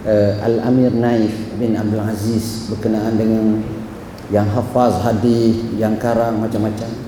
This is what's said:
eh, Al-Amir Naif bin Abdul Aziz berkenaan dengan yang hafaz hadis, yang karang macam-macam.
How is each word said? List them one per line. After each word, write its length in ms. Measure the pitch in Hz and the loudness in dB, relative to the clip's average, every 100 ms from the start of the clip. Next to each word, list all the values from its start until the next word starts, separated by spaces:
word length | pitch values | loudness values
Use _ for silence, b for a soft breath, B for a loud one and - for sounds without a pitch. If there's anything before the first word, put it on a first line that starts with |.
eh, 320 | 107 107 104 104 | 2 2 4 2
Al-Amir 480 | 110 113 117 127 127 | 0 0 2 4 4
Naif 400 | 117 120 117 107 107 - 101 | 2 2 2 2 0 -6 -4
bin 240 | 120 104 | -2 0
Abdul 240 | 107 107 | 0 0
Aziz 640 | 104 104 107 113 - - 98 | -2 -2 0 0 -2 -8 -8
berkenaan 480 | 107 113 107 107 110 | -4 -2 0 0 0
dengan 480 | 110 110 110 107 107 - - - - - - 101 | 2 2 2 0 -2 -8 -10 -12 -14 -16 -2 0
yang 120 | 101 | 2
hafaz 480 | 113 123 127 123 95 | 0 0 2 2 2
hadis, 640 | 113 113 120 117 113 113 - 110 | 0 2 2 4 2 2 -2 -2
yang 160 | 110 110 | 0 0
karang 480 | 120 113 117 107 | 0 0 0 0
macam-macam. 480 | 107 107 107 104 113 - | -2 -2 -2 -2 -6 -8